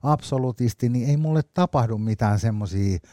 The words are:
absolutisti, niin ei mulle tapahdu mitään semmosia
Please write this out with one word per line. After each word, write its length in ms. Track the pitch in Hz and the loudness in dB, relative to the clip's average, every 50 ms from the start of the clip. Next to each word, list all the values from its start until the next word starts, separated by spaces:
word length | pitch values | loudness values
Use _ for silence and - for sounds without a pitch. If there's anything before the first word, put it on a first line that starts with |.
absolutisti, 880 | - 143 151 - - - 139 131 127 127 120 - 123 110 - - 127 120 | -2 0 0 0 -2 -4 -4 -2 -2 -2 -2 -2 -2 -2 -2 -2 -2 0
niin 200 | 123 123 117 143 | 0 0 0 0
ei 60 | 147 | 0
mulle 260 | 151 156 156 156 156 143 _ - | 2 2 0 0 0 -2 _ -2
tapahdu 440 | 180 180 - - 135 117 113 113 104 | -2 0 0 2 0 0 0 -2 -2
mitään 400 | 107 113 110 - 117 104 104 101 | -2 -2 0 0 2 2 2 2
semmosia 600 | - 113 107 104 107 85 95 98 98 98 95 87 - - | 0 -2 -2 -2 -4 -4 -2 -2 0 0 0 -2 -6 -10